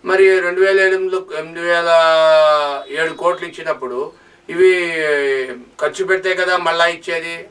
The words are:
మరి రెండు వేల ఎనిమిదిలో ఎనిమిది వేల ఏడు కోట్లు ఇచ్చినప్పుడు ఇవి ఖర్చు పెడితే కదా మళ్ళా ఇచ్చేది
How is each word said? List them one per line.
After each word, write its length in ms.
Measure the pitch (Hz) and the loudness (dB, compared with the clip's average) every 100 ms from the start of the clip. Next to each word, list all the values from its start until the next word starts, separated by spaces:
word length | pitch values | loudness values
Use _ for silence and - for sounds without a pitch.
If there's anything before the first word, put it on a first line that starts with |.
| 180 | 0
మరి 340 | 190 190 190 | 4 6 4
రెండు 220 | 175 180 | 0 2
వేల 180 | 196 196 | 2 4
ఎనిమిదిలో 460 | 190 190 185 185 - 156 | 2 0 -2 -4 -6 -10
ఎనిమిది 240 | 160 170 | -10 -8
వేల 300 | 170 170 170 165 165 160 160 156 156 151 143 139 - | -2 0 2 4 4 4 4 4 4 2 0 -6 -8
ఏడు 240 | 147 160 | -6 -4
కోట్లు 340 | 156 170 180 170 | -2 -4 -4 -8
ఇచ్చినప్పుడు 640 | 175 160 - 123 123 143 - _ _ - | -10 -8 -8 -6 -8 -8 -12 _ _ -10
ఇవి 440 | 170 185 180 170 165 156 143 139 135 127 123 120 - | 2 4 4 -2 -4 -2 0 0 -2 -6 -12 -18 -6
ఖర్చు 240 | 151 - 190 | -6 -4 -2
పెడితే 300 | 190 185 180 | -2 0 -2
కదా 220 | 180 185 | -2 0
మళ్ళా 280 | 170 165 170 | -2 0 0
ఇచ్చేది 640 | 165 - 170 165 170 170 | -2 -8 -8 -8 -12 -16